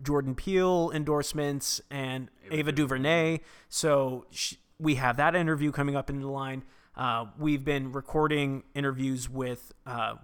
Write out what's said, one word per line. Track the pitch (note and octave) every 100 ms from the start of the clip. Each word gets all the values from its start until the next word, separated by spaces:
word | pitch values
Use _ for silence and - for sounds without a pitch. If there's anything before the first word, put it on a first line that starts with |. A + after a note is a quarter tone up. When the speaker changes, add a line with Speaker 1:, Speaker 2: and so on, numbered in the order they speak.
Speaker 1:
Jordan | C3 D3 C3+ B2+
Peele | - F#3 F#3 F3+ E3
endorsements | D3+ D3 D3 C#3 D3+ D3 C#3+ - - -
and | C#3+ C3 C3 B2+ _ -
Speaker 2:
Ava | D#3
Speaker 1:
Ava | D3
Speaker 2:
DuVernay. | D3 C#3 C3 C#3 E3 D#3+ D#3+
Speaker 1:
DuVernay. | - - -
So | - D#3+ C#3+ C3+ B2+ -
sh-, | - - - _ -
we | D#3 C3
have | B2+ B2
that | D3+ F3
interview | D#3+ D3+ D3
coming | C#3+ C#3+ C#3
up | -
in | C#3
the | C3+
line. | C#3 C3+ C3 B2+ - _ -
Uh, | B2+ A2+ A2 A#2
we've | D3+ C#3+ C3+
been | C#3+ C3+
recording | C3+ - D#3 D3+ D3+ C#3 C3+ -
interviews | C#3 C#3 C3 C3+ B2+ A#2+
with, | C3 B2+ B2 - - -
uh, | A#2+ A2 A2